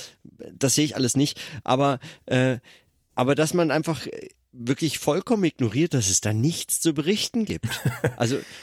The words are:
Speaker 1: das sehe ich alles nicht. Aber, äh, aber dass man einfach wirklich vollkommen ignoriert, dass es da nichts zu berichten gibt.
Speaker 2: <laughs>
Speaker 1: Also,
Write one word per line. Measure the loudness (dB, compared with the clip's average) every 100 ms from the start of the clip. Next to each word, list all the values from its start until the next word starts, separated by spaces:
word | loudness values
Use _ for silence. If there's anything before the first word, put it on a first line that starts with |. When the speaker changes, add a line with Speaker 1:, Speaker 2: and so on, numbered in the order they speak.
| -12 -20
Speaker 1:
das | -20 -20 -18 -2 0 2
sehe | 0
ich | 2
alles | 0 2
nicht. | 2 0 -12 -8
Aber, | 0 2 2 0 -6 -16 -2
äh, | 2 2 0 -6 -20 _ _ _ -2
aber | 2
dass | 2 2 2
man | 2
einfach | 2 -2 -4 -6 -12 -14 _ _ -8
wirklich | -4 0 0 -2
vollkommen | 0 0 2 2
ignoriert, | 2 2 0 2 2
dass | 2 2
es | 2
da | 0
nichts | 2 2 0 -4 -2
zu | 0
berichten | 0 0 0 0 -2 -2
gibt. | -4 -4 -4 -4
Speaker 2:
<laughs> | -2 -2 0
Speaker 1:
Also, | 0 0 -4 -16